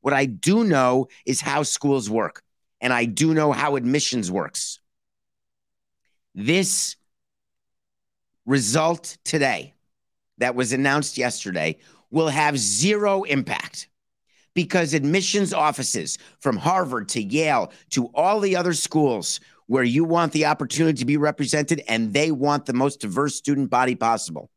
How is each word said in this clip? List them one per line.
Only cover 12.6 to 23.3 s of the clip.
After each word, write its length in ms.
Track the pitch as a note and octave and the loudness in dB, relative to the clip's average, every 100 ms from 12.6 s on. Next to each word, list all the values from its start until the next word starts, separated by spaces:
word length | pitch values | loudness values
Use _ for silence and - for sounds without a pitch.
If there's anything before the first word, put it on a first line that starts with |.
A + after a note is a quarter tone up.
| G2 G2+ F#3 G#3 G#3 G3 | -2 0 0 2 2 0
impact 640 | G3 C#3 - G2+ - - - _ _ _ _ _ _ | 0 -2 -2 -6 -8 -14 -18 _ _ _ _ _ _
because 400 | - E3 F#3 E3 | -4 0 0 2
admissions 580 | D#3 C#3 F#3 F#3+ G3+ F#3+ | 0 2 0 0 0 0
offices 640 | F#3 D3+ C#3+ B2 G#2+ D2 - - _ | 0 0 0 -4 -4 -6 -10 -12 _
from 180 | C#3+ A2 | -4 0
Harvard 540 | D#3+ F#3 D#3+ B2 G2 | 0 0 0 -4 -4
to 120 | B2 | -6
Yale 480 | G2+ C#3 D#3 C3 F2+ - _ | -2 0 2 0 -2 -10 _
to 160 | - A#2 | -4 -2
all 260 | - F3 G#3+ | 0 2 2
the 160 | G3+ F#3 | 2 0
other 160 | F3 | 0
schools 680 | D#3+ - D#3+ D3 A2 E2 - _ _ - | -2 -2 2 2 0 -4 -8 _ _ -2
where 180 | C3 | 2
you 200 | B2 C3 | 2 2
want 280 | E3 E3+ E3 | 2 2 2
the 140 | D3+ D3+ | 2 2
opportunity 500 | B2+ C3 - D#3+ C#3 | 0 -2 2 2 2
to 80 | |
be 120 | B2 D3 | 0 2
represented 680 | D3+ D3 C#3 D3+ D3 E3 - | 0 0 -2 0 0 -2 0
and 260 | A2+ A2 | -2 2
they 160 | G#2 D#3+ | 2 2
want 340 | C#3+ C#3+ C#3+ | 2 2 0
the 80 | - | 0
most 280 | B2 C#3 C#3 | 0 0 -2
diverse 340 | G#2+ F#2 C#3+ | -4 -2 -2